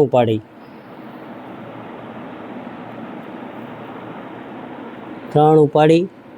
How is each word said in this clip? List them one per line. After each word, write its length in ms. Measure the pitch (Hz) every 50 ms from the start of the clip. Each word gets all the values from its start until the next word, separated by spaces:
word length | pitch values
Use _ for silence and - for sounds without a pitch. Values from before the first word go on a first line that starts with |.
| 147
ઉપાડી. 340 | 120 - 123 120 113 110 107 - - - - - - - - - - - - - - - - - - - - - - - - - - - - - - - - - - - - - - - - - - - - - - - - - - - - - - - - - - - - - - - - 233 - - - - - - - - - - - - - - - - - - - - - - - - - - - - - - - - -
ત્રણ 260 | - 147 151 156 156 156 147
ઉપાડી 380 | 143 - 151 151 156 165 170 185 185 - - - - -